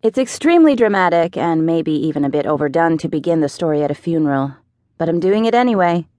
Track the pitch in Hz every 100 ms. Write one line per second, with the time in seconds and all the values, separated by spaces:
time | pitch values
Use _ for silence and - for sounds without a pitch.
0 | 220 254 254 - 311 339 320 262 226 202
1 | 180 170 170 175 170 160 160 165 160 151
2 | 156 147 143 147 143 147 147 156 165 160
3 | 156 156 160 165 143 - 170 151 147 147
4 | - 165 151 139 135 135 _ _ _ _
5 | 165 170 185 208 226 233 247 214 175 170
6 | 165